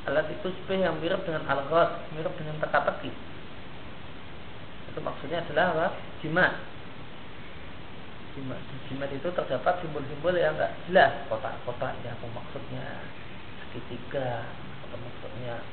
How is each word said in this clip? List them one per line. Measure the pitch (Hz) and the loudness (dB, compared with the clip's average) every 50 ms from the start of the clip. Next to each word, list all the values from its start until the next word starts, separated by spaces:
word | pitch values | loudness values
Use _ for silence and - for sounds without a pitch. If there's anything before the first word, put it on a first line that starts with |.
| - | -2
alat | 151 139 147 156 - | 2 2 4 2 2
itu | 160 - - 185 185 - - - | -2 -2 -2 -4 -4 -4 -2 0
yang | 190 190 190 170 160 156 | 2 4 4 4 2 2
mirip | 156 170 190 180 - | 2 2 2 2 2
dengan | - 160 156 151 143 | 0 0 0 2 2
al-ghas, | 139 139 139 135 156 165 170 - - - - - 156 | 2 2 2 4 8 8 8 8 4 -2 -6 -6 -6
mirip | 156 160 175 - - | -4 -4 -4 -4 -4
dengan | 156 151 151 156 | -4 -4 -2 -2
teka-teki. | 151 143 - 147 - - - - - 135 - - - - - - - - - - - - - - - - - - - - - - - - - - - - - - - - - - - - - | -2 4 4 4 4 4 0 0 -4 -6 -6 -6 -8 -8 -8 -8 -8 -8 -8 -6 -6 -8 -8 -8 -8 -8 -8 -8 -8 -8 -8 -8 -8 -8 -8 -8 -8 -8 -8 -8 -8 -8 -8 -8 -6 -6 -6
Itu | - | -4
maksudnya | 147 147 - - - 135 151 175 | -4 -4 -4 -4 -4 -2 -2 -2
adalah | 170 170 143 151 175 180 170 | -2 2 6 6 6 6 6
apa? | 156 165 190 - - - - - - | 4 4 4 2 -2 -6 -8 -8 -4
Jimat. | - 160 156 180 180 147 - - - - - - - - - - - - - - - - - - - - - - - - - - - - - - - - - - - - - 139 | -2 2 6 6 6 6 6 2 -4 -6 -6 -6 -6 -6 -6 -6 -6 -6 -6 -8 -8 -8 -8 -6 -6 -6 -6 -6 -6 -6 -6 -6 -6 -6 -6 -6 -8 -8 -8 -6 -6 -6 -6 -6
Jimat. | 135 127 123 - | -4 -4 -4 -4
Di | - - - 131 - - 131 | -4 -6 -6 -6 -6 -4 -4
jimat | 135 139 139 | -2 -2 -2
itu | 139 139 - 175 180 | -2 0 0 2 2
terdapat | 165 151 - 135 123 - - 175 - | 2 2 2 0 4 4 4 4 4
simbol-simbol | - 160 147 147 135 123 151 139 151 175 185 175 | 2 -2 -2 -2 -2 -4 -4 0 2 4 6 6
yang | 165 156 151 | 6 4 4
enggak | 151 139 135 - - - | 4 2 0 0 -4 -4
jelas, | 170 175 190 151 131 - - - - 110 | 6 10 10 10 10 8 2 -2 -2 -2
kotak-kotaknya | 110 - 110 - - - - 117 - 123 135 - - - 120 117 | -2 -2 -4 -4 -4 -4 -4 -2 -2 -2 -2 -2 -4 -6 -6 -6
apa | - - 120 | -6 -6 -6
maksudnya, | 113 - - - - 139 - - 127 127 135 - - - - - - - - - - - - - - - - | -6 -6 -6 -6 -6 -6 -6 -6 -6 -6 -6 -6 -6 -6 -8 -8 -8 -8 -8 -8 -8 -8 -8 -8 -8 -6 -6
segitiga | - - 123 - - 120 117 - - - 143 131 123 120 117 113 - - - - - - - - | -6 -6 -6 -6 -6 -6 -8 -6 -2 -2 0 0 0 -2 -2 -4 -6 -6 -8 -8 -8 -8 -8 -8
apa | - - - | -8 -8 -8
maksudnya | 120 120 - - - 107 - 107 123 120 117 117 - - | -8 -8 -8 -8 -8 -6 -6 -6 -6 -4 -6 -6 -6 -8